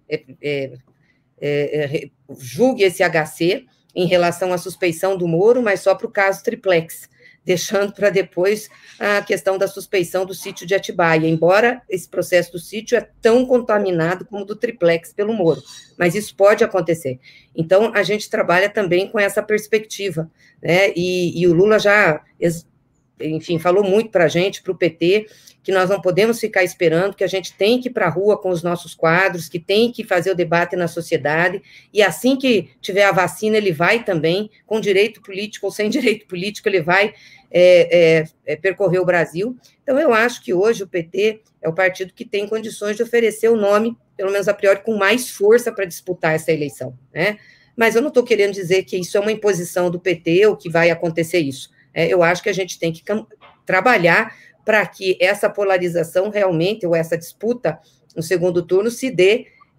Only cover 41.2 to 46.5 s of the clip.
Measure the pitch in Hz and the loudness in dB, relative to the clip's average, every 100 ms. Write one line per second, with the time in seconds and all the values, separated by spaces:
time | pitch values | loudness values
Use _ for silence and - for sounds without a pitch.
41.2 | 214 220 _ _ 165 165 185 185 185 - | -2 -2 _ _ -6 0 -2 -2 -10 -14
42.2 | - 202 202 220 220 - 208 214 233 240 | -8 -6 -4 -6 -8 -8 -6 -4 -2 0
43.2 | 226 208 226 226 202 208 233 233 _ - | 0 0 0 2 2 2 0 -6 _ -8
44.2 | 196 202 196 196 196 196 - 214 196 247 | -4 -2 -2 2 2 2 0 0 2 0
45.2 | - - 202 233 233 202 190 - - 175 | -2 0 4 4 2 -6 -6 -8 -10 -4
46.2 | 160 156 156 | -2 -2 -2